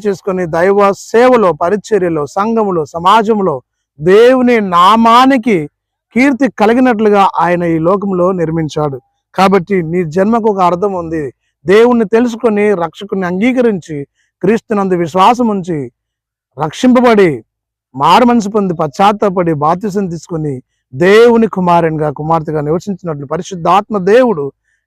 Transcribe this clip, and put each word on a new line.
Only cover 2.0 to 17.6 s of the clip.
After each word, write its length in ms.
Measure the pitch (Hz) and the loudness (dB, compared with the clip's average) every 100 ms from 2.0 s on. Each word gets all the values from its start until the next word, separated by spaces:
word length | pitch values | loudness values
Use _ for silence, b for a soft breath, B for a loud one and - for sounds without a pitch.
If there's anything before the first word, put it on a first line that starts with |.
| 175 160 143 | -2 -4 -4
సంఘములో, 600 | 196 214 226 202 170 147 | -4 -2 -2 -2 -2 -6
సమాజంలో 760 | 165 180 220 214 214 185 131 - _ _ - | -2 2 2 2 0 -2 -4 -10 _ _ -4
దేవుని 600 | 160 202 240 262 247 233 | 2 4 6 4 2 0
నామానికి 1080 | 196 175 185 226 226 233 262 269 240 180 147 _ _ _ _ | 0 2 4 4 4 4 4 2 0 -2 -4 _ _ _ _
కీర్తి 380 | 226 285 233 254 - | 0 0 0 -2 0
కలిగినట్లుగా 720 | 214 240 254 214 214 202 190 - | 0 2 2 2 2 2 2 0
ఆయన 240 | 170 175 | -2 0
ఈ 140 | 170 165 | -2 0
లోకంలో 540 | 165 196 202 180 180 | 0 0 -2 -2 0
నిర్మించాడు. 680 | 185 160 165 156 156 151 131 - _ _ - | -2 -4 -4 -4 -4 -4 -6 -16 _ _ -2
కాబట్టి 480 | 190 196 165 190 | 2 0 0 -4
నీ 200 | 160 180 | -2 -4
జన్మకు 480 | 160 175 202 233 220 | -4 -2 0 0 -2
ఒక 100 | 196 | 0
అర్థం 320 | 175 175 202 | 0 0 -4
ఉంది. 400 | 185 165 160 135 - _ _ 147 | -4 -6 -8 -8 -12 _ _ 0
దేవుణ్ణి 400 | 208 240 240 208 | 4 4 2 0
తెలుసుకొని, 680 | 226 247 220 233 208 208 | 0 0 -2 -2 0 0
రక్షకుని 520 | 185 165 - 202 190 175 | 0 -4 -8 -8 -6 -4
అంగీకరించి, 840 | 185 240 254 240 185 - 147 139 _ _ _ | -2 0 0 0 -2 -6 -12 -12 _ _ _
క్రీస్తునందు 540 | 185 226 - 208 196 175 | -2 -2 -2 -4 -2 -2
విశ్వాసం 520 | 170 185 202 240 233 | -2 2 2 2 -2
ఉంచి, 440 | 202 175 156 123 - _ _ _ _ _ 127 | -4 -6 -8 -8 -14 _ _ _ _ _ -8
రక్షింపబడి, 800 | 156 - 254 247 240 214 180 120 - _ | -8 0 2 4 4 4 2 0 -10 _